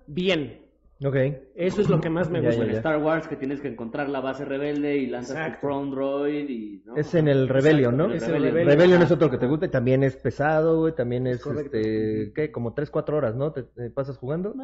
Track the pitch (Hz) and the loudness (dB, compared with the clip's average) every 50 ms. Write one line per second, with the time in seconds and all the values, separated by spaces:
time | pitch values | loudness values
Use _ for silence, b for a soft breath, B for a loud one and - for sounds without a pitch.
0 | _ - 147 175 180 190 180 156 143 117 107 - - _ _ _ _ _ _ - | _ -10 -6 -2 0 0 0 0 -2 -6 -10 -16 -20 _ _ _ _ _ _ -6
1 | 139 139 131 139 131 139 151 - - - - - 170 185 185 208 202 - - 160 | -4 -2 0 0 0 0 -2 -6 -12 -14 -8 -4 -4 -2 0 0 2 2 2 2
2 | 165 165 160 170 180 160 170 - 120 120 117 120 113 107 107 110 120 160 156 151 | 0 0 -2 -2 -2 -2 -2 0 0 2 2 2 0 0 -2 -2 0 0 0 0
3 | 147 156 160 160 151 - 143 139 135 131 143 139 143 135 113 117 117 113 113 147 | 0 0 0 0 -2 -6 -8 -8 -6 -6 -6 -6 -8 -8 -10 -10 -10 -8 -6 -6
4 | 143 139 143 131 127 135 131 131 143 135 135 139 143 147 147 147 147 147 143 143 | -6 -4 -4 -4 -4 -4 -6 -6 -6 -6 -6 -4 -4 -4 -2 -2 -2 0 0 0
5 | 131 120 120 123 123 139 139 156 156 156 113 - - 143 143 139 139 139 135 135 | 0 -2 -4 -6 -8 -8 -6 -6 -6 -6 -6 -6 -4 -4 -4 -4 -4 -4 -4 -4
6 | 135 139 139 143 143 143 147 147 143 143 123 113 107 104 101 95 - 107 120 143 | -4 -2 -2 -2 -2 -2 -2 -4 -4 -6 -6 -8 -8 -10 -12 -16 -16 -8 -4 -4
7 | 151 - - 165 156 147 139 135 131 123 127 135 135 151 156 147 127 120 120 135 | -2 0 2 2 4 4 4 4 4 2 2 4 4 6 6 6 4 4 4 2
8 | 165 220 - 165 - 165 165 151 135 135 - 165 175 143 147 151 180 180 180 175 | 2 0 0 -2 -2 -2 0 0 0 2 2 2 4 6 6 8 8 8 8 8
9 | 170 151 175 143 165 147 123 120 127 123 151 156 180 165 - 131 117 127 131 131 | 6 6 4 4 4 2 2 2 0 0 0 0 0 0 0 0 2 4 4 4
10 | 139 135 131 - - 127 - - 143 151 156 156 160 165 165 160 160 160 160 135 | 4 2 0 -2 -4 -4 -2 0 0 2 2 2 4 4 4 4 2 2 0 -2
11 | 123 120 120 123 127 127 127 123 - - 120 151 147 - - 110 107 110 110 107 | -2 -2 -2 -2 -2 -2 -2 -4 -4 -6 -6 -6 -6 -4 -2 -2 0 0 0 0
12 | 110 110 110 - - 104 - - 151 151 - 127 117 117 - - 151 147 - 156 | 0 0 -2 -2 -4 -4 -4 -4 -4 -4 -4 -6 -6 -6 -4 -6 -6 -4 -4 -4
13 | 151 - 147 151 139 113 107 127 139 156 156 135 117 - _ 123 120 117 - 139 | -2 -2 -2 0 0 0 -2 -2 -4 -4 -4 -6 -10 -12 _ -12 -12 -8 -6 -6
14 | 135 135 135 - 127 123 151 170 185 208 240 262 | -6 -6 -8 -10 -8 -6 -6 -4 -4 -6 -8 -10